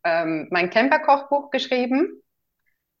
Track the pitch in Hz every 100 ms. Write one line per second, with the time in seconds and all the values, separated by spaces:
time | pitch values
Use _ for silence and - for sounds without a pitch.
0 | 175 165 160 160 151 180 180 220 262 302
1 | 302 277 277 285 285 262 - 254 247 262
2 | 392 - _ _ _ _ _ _ _ _